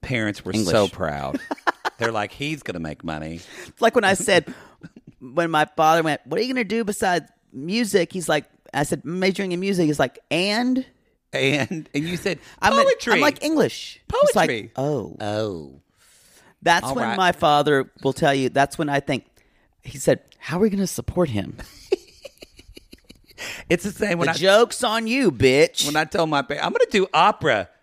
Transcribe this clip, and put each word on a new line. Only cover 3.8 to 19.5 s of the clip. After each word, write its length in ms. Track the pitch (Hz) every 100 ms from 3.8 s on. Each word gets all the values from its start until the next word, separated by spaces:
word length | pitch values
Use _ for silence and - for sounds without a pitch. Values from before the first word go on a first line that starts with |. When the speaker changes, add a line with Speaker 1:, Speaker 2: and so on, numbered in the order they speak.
Speaker 2:
like 140 | 233
when 80 | 240
I 100 | 202
said, 380 | 196 - 185 151 - - _ - - - -
when 280 | 131 170 170
my 180 | 160 151 -
father 260 | 156 165
went, 200 | 160 147 -
"What 140 | 156
are 20 |
you 100 | 240
gonna 120 | 262
do 180 | 208 226
besides 480 | 208 208 202 175 - _ _
music?" 600 | 117 151 214 233 196 160
He's 160 | 185 165
like, 180 | 151 - _ _
I 80 | -
said, 220 | 147 151
"Majoring 480 | 135 180 190 180 196
in 80 | 175
music." 260 | 190 190 160
He's 140 | 147
like, 180 | 135 - _
"And?" 520 | 156 190 208 247 254 254 _ _ _ _
Speaker 1:
And, 560 | 139 135 143 131 170 151
and 100 | 147 160
you 80 | 175
said, 240 | 202 165 - -
Speaker 2:
I'm 140 | 196
like, 120 | 554 539
Speaker 1:
"Poetry." 260 | 508 -
Speaker 2:
I'm 60 | 427
like, 240 | 302 -
"English." 560 | 294 311 160 - - - _ 453
He's 140 | 587
like, 160 | 220 160
Speaker 1:
Poetry. 220 | 120 110
Speaker 2:
"Oh." 420 | - 139 143 87 -
Speaker 1:
Oh. 600 | 104 107 110 90 71 67 _ _ _ _ _ _ _ _
Speaker 2:
That's 240 | - 170 123
Speaker 1:
All 80 | 139
Speaker 2:
when 80 |
Speaker 1:
right. 120 | - 117
Speaker 2:
my 140 | 185
father 600 | 175 165 147 147 143 127 _
will 120 | 135
tell 200 | 135 156
you, 140 | 139 127
that's 280 | 120 139 -
when 120 | 156
I 100 | 143
think, 260 | - 131 _ _ _